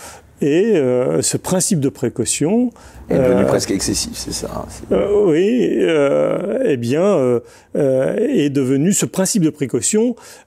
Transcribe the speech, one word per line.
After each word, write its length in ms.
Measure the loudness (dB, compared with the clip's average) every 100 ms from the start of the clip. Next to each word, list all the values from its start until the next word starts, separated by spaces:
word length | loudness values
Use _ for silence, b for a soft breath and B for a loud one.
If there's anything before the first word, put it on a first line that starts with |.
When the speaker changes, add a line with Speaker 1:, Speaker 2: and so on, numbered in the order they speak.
| B B B -4
Speaker 1:
Et, 360 | 0 2 2 2
euh, 440 | 2 2 0 0
ce 160 | -2 -4
principe 440 | -2 -2 0 0
de 80 | 0
précaution, 840 | -2 -4 -2 -4 -2 0 0 0 -4 B B B
Speaker 2:
Est 80 | 0
devenu 240 | 2 2
Speaker 1:
euh, 20 | 2
Speaker 2:
presque 260 | 0 0
excessif, 400 | -4 -2 -4 -6
c'est 180 | -10 -10
ça, 160 | -10 -8
hein, 120 | -10 -12
c'est 260 | -12 -4
Speaker 1:
euh, 300 | -2 0 2 2
oui, 420 | 2 2 2 0 0
euh, 840 | 2 2 2 2 0 0 -2 -2
eh 120 | 0 0
bien, 260 | 0 0
euh, 380 | 2 2 2 0 -2 B B
euh, 400 | -2 2 2 0 0
est 300 | 0 0 0
devenu, 440 | 0 0 2 2
ce 120 | 0
principe 380 | -2 -2 -2 0
de 80 | 0
précaution, 640 | -2 -4 -2 0 0 0 -2 B B